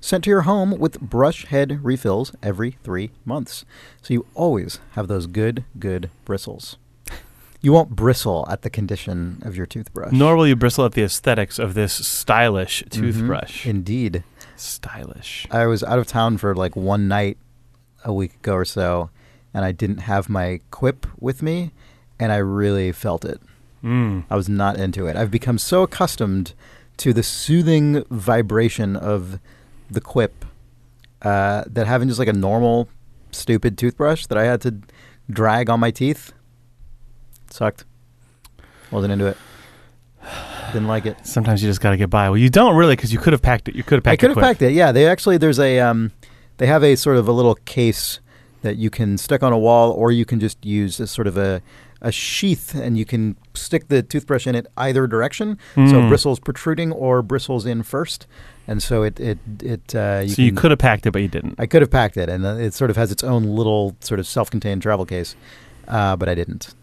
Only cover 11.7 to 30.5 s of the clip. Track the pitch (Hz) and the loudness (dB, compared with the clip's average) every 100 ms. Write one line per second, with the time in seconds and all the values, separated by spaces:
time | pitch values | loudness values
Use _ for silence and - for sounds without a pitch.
11.7 | 92 101 - 78 - - 110 120 98 92 | -2 -2 -4 -6 -8 0 2 4 0 -4
12.7 | - - 113 120 110 113 - - - 127 | -8 -8 -4 -2 -2 -2 -4 -8 -10 -6
13.7 | 101 90 117 117 85 - _ - - - | -4 -4 -4 -2 -4 -10 _ -20 -18 -14
14.7 | - - - - - - - - 113 117 | -14 -14 -16 -16 -16 -16 -14 -6 0 0
15.7 | 113 - 120 117 120 113 107 101 92 92 | 0 0 -2 0 0 0 0 -2 -2 -2
16.7 | 101 95 101 101 101 101 101 _ _ _ | -4 -2 0 0 0 -2 -6 _ _ _
17.7 | _ _ _ - 98 92 _ - 95 92 | _ _ _ -6 -4 -6 _ -4 -2 -2
18.7 | - 90 87 85 _ _ _ _ - 95 | -2 -2 -2 -4 _ _ _ _ -6 -4
19.7 | 87 104 101 95 98 98 101 90 90 _ | -4 -4 -4 -2 -4 -2 -4 -4 -6 _
20.7 | - 127 135 - - 123 135 156 170 175 | -4 -4 -2 -10 -8 -8 -4 -4 -4 -6
21.7 | - - _ _ _ 117 104 98 98 101 | -12 -20 _ _ _ -2 0 0 0 0
22.7 | 98 92 85 107 85 - - _ _ _ | 0 -2 -4 -4 -6 -6 -12 _ _ _
23.7 | _ 117 123 117 98 87 104 95 101 101 | _ -4 0 0 -2 -2 -4 -2 0 0
24.7 | 101 98 90 90 80 110 113 127 117 - | -2 -4 -4 -4 -2 -2 -2 -2 -4 0
25.7 | 180 185 - 185 - 107 95 90 - - | 2 0 0 -4 -2 -2 -2 -4 -10 -20
26.7 | - - - - 113 - - - 165 165 | -20 -20 -6 0 0 0 -6 0 2 4
27.7 | 156 147 147 - 120 98 113 107 107 113 | 4 4 0 -2 -6 0 0 2 2 2
28.7 | - 104 98 101 104 90 92 - - _ | 0 -4 -2 -2 -4 -4 -12 -16 -20 _
29.7 | - - 104 - - 107 - - | -20 -8 -8 -4 0 0 -2 -18